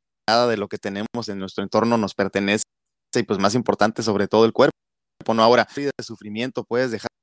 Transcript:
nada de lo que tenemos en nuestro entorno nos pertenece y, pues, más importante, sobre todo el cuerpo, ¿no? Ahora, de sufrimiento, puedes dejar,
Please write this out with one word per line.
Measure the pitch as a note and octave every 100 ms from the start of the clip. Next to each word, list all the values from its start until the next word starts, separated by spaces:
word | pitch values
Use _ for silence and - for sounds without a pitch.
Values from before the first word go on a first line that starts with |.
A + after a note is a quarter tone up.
| _ _ -
nada | A2+ A#2+
de | A2
lo | G2
que | G#2
tenemos | G#2 G2 A2 A#2+ G#2+
en | G2
nuestro | F#2+ -
entorno | G2 A2 A2+ A#2
nos | G2+
pertenece | - F#2+ G2 G2 G#2+ - _ _ _ _
y, | B2
pues, | G#2+ G2
más | G2
importante, | B2 A2+ G2+ G#2+ A2
sobre | A2+ G2+ G2
todo | G#2+ A2+
el |
cuerpo, | G#2+ C#3+ - _ _ _ _ -
¿no? | A2+
Ahora, | A2+ A#2+ A2 -
de | C#3+ -
sufrimiento, | A2+ A2 G#2 G#2+ B2 -
puedes | - A#2+ C3
dejar, | A2 - -